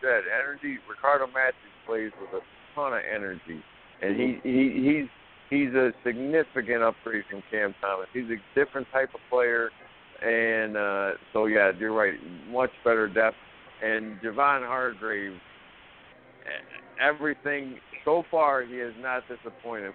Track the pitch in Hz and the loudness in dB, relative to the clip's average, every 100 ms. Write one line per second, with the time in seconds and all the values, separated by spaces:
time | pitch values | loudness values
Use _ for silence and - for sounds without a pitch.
0 | 131 117 92 117 139 143 147 131 - 107 | 0 2 2 -2 -2 -6 -8 -8 -12 -2
1 | 135 143 131 131 131 - - - - 113 | 2 4 2 0 0 0 -12 -20 -6 -4
2 | 110 - 95 95 - - - - 139 117 | -4 -10 -10 -10 -10 -20 -12 -6 -2 -2
3 | - 107 98 87 - 78 - - - - | -2 -4 -4 -8 -12 -14 -14 -20 -20 -6
4 | 95 104 127 120 131 127 135 127 131 151 | -2 0 0 0 0 4 4 4 2 2
5 | 139 - - - - 143 139 131 127 - | 0 -10 -20 -20 -2 0 2 4 2 2
6 | 123 117 135 160 147 131 110 120 113 110 | -4 -4 0 0 0 -2 -2 2 2 0
7 | 117 110 101 101 - 110 101 95 98 95 | -4 -6 -6 -12 -6 -2 -2 -2 -4 -4
8 | 92 127 113 113 - - 143 139 123 135 | -6 -8 -6 -8 -2 0 2 -2 -2 0
9 | 135 - - 127 123 117 113 - - - | 0 -4 -2 2 2 2 -2 -6 -20 -20
10 | - - 113 113 113 113 110 104 101 98 | -20 -4 0 2 2 2 0 0 0 0
11 | 98 - - 110 110 107 98 90 110 110 | -2 -4 -4 0 2 6 4 4 0 2
12 | 101 78 80 87 82 123 127 - 120 113 | 2 0 -10 -16 -6 -2 -2 0 2 2
13 | 107 98 110 - - - - - 110 110 | 2 2 2 0 -14 -20 -20 -6 -2 -2
14 | 110 104 113 110 143 139 123 127 123 104 | -4 -10 -6 2 2 2 0 -2 -2 -4
15 | 110 104 98 92 - - - - - - | -6 -6 -6 -12 -18 -20 -20 -20 -20 -20
16 | - - - - - 71 - 64 - - | -20 -20 -20 -18 -12 -12 -12 -20 -18 -2
17 | 139 151 151 143 143 143 135 127 - - | 0 0 -4 -4 -6 -6 -8 -14 -18 -6
18 | - 165 165 165 151 135 120 127 120 110 | 0 0 0 2 4 2 -2 -8 -8 -8
19 | 131 127 123 120 117 - 120 110 98 | -6 -6 -6 -14 -14 -14 -12 -10 -10